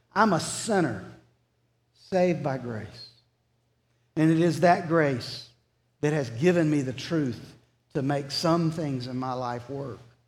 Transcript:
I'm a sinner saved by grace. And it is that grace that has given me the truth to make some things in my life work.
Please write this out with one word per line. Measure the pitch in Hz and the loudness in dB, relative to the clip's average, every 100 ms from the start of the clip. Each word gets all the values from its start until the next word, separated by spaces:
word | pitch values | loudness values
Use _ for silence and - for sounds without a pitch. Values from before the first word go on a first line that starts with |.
| _ | _
I'm | 190 220 | 2 4
a | 165 | 4
sinner | - - 214 202 156 101 - - _ _ _ _ _ _ _ _ - | 0 -8 0 2 2 -2 -10 -18 _ _ _ _ _ _ _ _ -2
saved | 185 180 160 | 2 2 2
by | 143 131 | -2 -4
grace. | 120 110 101 - - _ _ _ _ _ _ _ _ _ _ - | -6 -8 -10 -16 -20 _ _ _ _ _ _ _ _ _ _ 2
And | 156 | 4
it | 165 | 6
is | 175 143 | 4 4
that | 175 180 175 | 4 4 2
grace | 165 147 123 - - - _ _ _ _ _ | 2 2 0 -6 -14 -18 _ _ _ _ _
that | 147 | -2
has | 151 123 | 0 -4
given | 117 170 175 156 | 0 2 4 2
me | 147 | 0
the | 131 | -2
truth | 120 - 165 139 113 - - _ _ _ | -6 -4 -2 -2 -4 -12 -20 _ _ _
to | 156 | -4
make | 135 143 143 | -2 -2 -4
some | - 170 170 165 | -2 2 2 2
things | 160 151 131 123 | -2 -4 -4 -6
in | 127 | -6
my | 131 | -6
life | 127 123 120 120 | -4 -6 -8 -8
work. | 139 139 95 - _ | -10 -10 -12 -18 _